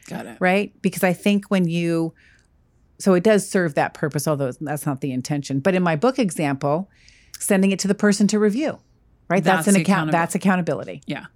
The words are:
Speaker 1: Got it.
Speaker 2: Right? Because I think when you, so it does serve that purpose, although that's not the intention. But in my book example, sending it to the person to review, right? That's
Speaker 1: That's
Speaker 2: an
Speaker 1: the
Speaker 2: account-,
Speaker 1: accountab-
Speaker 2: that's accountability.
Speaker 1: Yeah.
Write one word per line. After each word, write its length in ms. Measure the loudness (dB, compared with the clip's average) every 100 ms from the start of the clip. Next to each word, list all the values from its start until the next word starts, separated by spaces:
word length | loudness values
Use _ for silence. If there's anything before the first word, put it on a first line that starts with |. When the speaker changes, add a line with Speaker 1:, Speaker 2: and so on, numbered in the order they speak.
| -16
Speaker 1:
Got 180 | -14 -12
it. 100 | -2
Speaker 2:
Right? 340 | 0 2 -2 _
Because 200 | -4 0
I 100 | 0
think 320 | 2 2 0 0
when 200 | 0 0
you, 460 | 0 0 0 -2 -6 _ _ _ _ _ _ _ -2
so 160 | 2
it 100 | 4
does 240 | 4 2 2
serve 260 | -2 -2
that 200 | 0 -2
purpose, 340 | -2 -4 -2 -2
although 240 | -2 -4 -6
that's 240 | -8 -6 -6
not 140 | -6
the 100 | -4
intention. 480 | -6 -4 -6 -4 -2
But 140 | 0
in 80 | 0
my 140 | 0 2
book 220 | 0 0
example, 720 | -2 -2 -4 -2 -2 -2 -4 _ _ _ _ -8
sending 320 | 0 2 2
it 60 | 0
to 80 | -2
the 60 |
person 320 | 0 2 4 2
to 100 | 2
review, 400 | 0 0 -4 -8 _ _ _ _ -2
right? 120 | 0
That's 220 | 2 2
Speaker 1:
That's 40 | 4
Speaker 2:
an 60 |
Speaker 1:
the 60 | 4
Speaker 2:
account-, 300 | 4 2 2
Speaker 1:
accountab- 20 |
Speaker 2:
that's 220 | 0 0
accountability. 680 | 0 0 0 0 -4 -6 -12 -10
Speaker 1:
Yeah. 180 | -10 -10